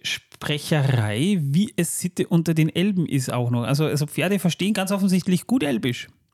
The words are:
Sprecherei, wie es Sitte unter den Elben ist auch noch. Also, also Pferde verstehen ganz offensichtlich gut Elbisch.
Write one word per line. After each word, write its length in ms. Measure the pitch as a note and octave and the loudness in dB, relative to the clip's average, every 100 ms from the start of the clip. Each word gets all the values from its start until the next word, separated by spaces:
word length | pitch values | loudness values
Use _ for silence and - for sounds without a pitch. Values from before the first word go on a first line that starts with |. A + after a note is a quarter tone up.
Sprecherei, 1300 | - - _ - - D3 - D#3 C3+ A#2+ G#2 G#2 F3 G3 | -8 -10 _ -14 -6 -6 0 0 2 2 0 0 0 0
wie 320 | C#3 D3+ G#3+ - | 2 0 0 -2
es 220 | E3+ - | -4 -2
Sitte 280 | F3+ - - | -6 -4 0
unter 260 | E3+ E3+ | 2 2
den 140 | D#3+ D#3 | 2 2
Elben 320 | - G3 F#3 D3+ | 2 0 0 0
ist 260 | C#3 B2+ | -2 -2
auch 180 | B2 A#2+ | -2 0
noch. 140 | A#2+ | 0
Also, 220 | A2+ C#3 D3+ | 0 0 0
also 220 | C3+ D3 | 0 -2
Pferde 320 | - E3+ G3+ | -2 0 0
verstehen 340 | F3+ - F#3 | 0 0 0
ganz 180 | G3+ F#3+ | 0 0
offensichtlich 560 | G3+ G3 F3+ F#3+ F3+ - | 0 2 2 2 0 2
gut 160 | B3+ | 0
Elbisch. 460 | D3 A#2 C3 A#2+ - _ _ | 2 0 0 -4 -8 _ _